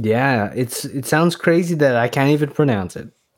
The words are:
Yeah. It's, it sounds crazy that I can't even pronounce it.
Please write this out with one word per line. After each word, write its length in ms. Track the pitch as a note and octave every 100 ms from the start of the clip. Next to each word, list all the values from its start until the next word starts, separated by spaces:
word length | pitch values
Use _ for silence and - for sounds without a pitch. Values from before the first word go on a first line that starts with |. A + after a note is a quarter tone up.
| G#2+
Yeah. 480 | A2+ C#3 B2 G2+ A#2
It's, 300 | B2 - C#3+
it 200 | C#3 B2+
sounds 300 | D#3 E3+ E3+
crazy 400 | - E3+ E3+ E3
that 220 | C#3 A#2+
I 100 | A#2+
can't 220 | C#3+ C#3
even 220 | D3 D3
pronounce 440 | - C#3+ G#2 F2+ -
it. 140 | - _ _